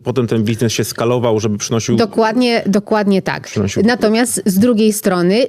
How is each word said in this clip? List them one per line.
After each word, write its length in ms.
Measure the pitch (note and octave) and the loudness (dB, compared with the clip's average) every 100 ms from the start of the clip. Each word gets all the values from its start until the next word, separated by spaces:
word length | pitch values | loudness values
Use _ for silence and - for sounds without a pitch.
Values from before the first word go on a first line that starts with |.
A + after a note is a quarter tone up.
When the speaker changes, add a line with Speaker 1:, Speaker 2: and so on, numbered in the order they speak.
Speaker 1:
potem 240 | - B2 A#2 | -4 -2 0
ten 160 | A#2 | 0
biznes 300 | A2 A2+ B2 | 0 0 -2
się 100 | - | -2
skalował, 560 | A2 - A#2 B2 A#2 A2 | -4 -2 -2 0 0 0
żeby 180 | A2 G#2 | 0 -4
przynosił 380 | - A#2 G#2+ G3+ | -2 -4 0 0
Speaker 2:
Dokładnie, 640 | A3+ A3 A3 A3+ B3 A#3 - | 0 0 0 2 0 0 0
dokładnie 560 | G3 G#3 G#3+ G3+ F#3+ | -2 0 -2 2 0
tak. 220 | D#3+ D3 - | 0 -6 -6
Speaker 1:
przynosił 360 | - - - G#3 | -4 -2 0 0
Speaker 2:
Natomiast 560 | B3 A3 A3 B3 - G#3+ | 2 2 2 0 -2 0
z 140 | F#3 | 2
drugiej 340 | B3 A3 A3 | 2 4 2
strony 520 | G#3 G#3 F3+ F3 G#3+ | 2 0 2 2 2